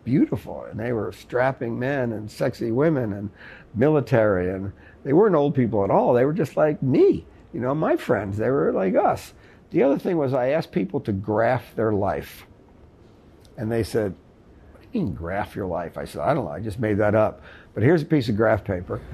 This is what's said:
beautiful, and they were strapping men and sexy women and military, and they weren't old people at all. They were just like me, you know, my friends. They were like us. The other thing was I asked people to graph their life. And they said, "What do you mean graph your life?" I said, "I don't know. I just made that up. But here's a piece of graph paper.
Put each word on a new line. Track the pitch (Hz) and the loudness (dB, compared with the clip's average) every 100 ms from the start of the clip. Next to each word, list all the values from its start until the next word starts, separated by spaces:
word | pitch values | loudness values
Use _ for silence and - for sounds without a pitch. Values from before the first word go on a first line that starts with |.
beautiful, | 113 143 302 110 - 73 62 | 0 2 2 -2 -8 -12 -10
and | 101 | -8
they | 117 | -4
were | 117 101 | -4 -4
strapping | - - 123 131 127 117 117 | -8 -4 0 0 0 -6 -4
men | 127 143 120 | -2 -2 -2
and | 107 107 | -4 -8
sexy | - 143 - 117 | -4 -4 -2 -2
women | 117 160 147 113 | 0 2 0 -2
and | 101 104 - - - - | -6 -8 -12 -20 -20 -8
military, | 104 143 156 123 120 107 92 90 | 0 2 2 2 4 4 2 0
and | 95 101 - - - | -4 -8 -12 -20 -12
they | 143 | 0
weren't | 151 220 160 | 4 4 4
old | 143 | 2
people | 131 117 107 | 2 2 2
at | 98 | 2
all. | 165 240 | 2 4
They | 123 | 4
were | 135 | 4
just | 165 156 - | 0 -2 0
like | 156 151 | 0 0
me, | 135 151 392 - - - - | 0 4 4 2 -4 -20 -14
you | 117 | -6
know, | 123 | -4
my | 151 202 330 | -2 0 -2
friends. | - 107 101 101 | 0 -2 0 -2
They | 110 | 0
were | 139 165 | 2 0
like | 240 190 254 | 0 0 2
us. | 403 113 - - - - - | 2 0 -6 -20 -20 -20 -4
The | 156 | 0
other | 262 - | 2 2
thing | - 170 | 0 -2
was | 135 | 0
I | 131 127 | 0 0
asked | 156 - | -2 -2
people | 180 185 143 | -4 -2 -4
to | 127 | -4
graph | 98 104 107 117 127 - - | -4 -2 2 2 0 -4 -2
their | 113 | 0
life. | 101 98 71 - - - - - - - _ - - - - - - | 0 0 -2 -8 -18 -20 -20 -20 -20 -20 _ -20 -20 -20 -20 -20 -8
And | 110 | -4
they | 117 | -2
said, | 104 117 101 90 - - - - - | -2 -2 -2 -6 -18 -20 -20 -20 -20
"What | - | -20
do | - 233 | -8 -4
you | |
mean | 147 | -4
graph | 64 82 98 - | -6 -6 -6 -6
your | - 95 | -6 -6
life?" | 85 85 - | -6 -8 -10
I | 71 | -10
said, | - | -4
"I | 80 | -2
don't | 151 | -2
know. | 90 | -4
I | 76 | -8
just | 113 101 | -8 -4
made | 110 101 | -2 2
that | 104 | 2
up. | 107 107 - - - - | 4 2 -2 -18 -20 -12
But | - | 0
here's | 117 175 | 4 4
a | 151 | 2
piece | 156 117 | 0 0
of | 104 | 2
graph | 110 110 | 2 2
paper. | - 90 90 107 - | 0 -6 -6 -10 -10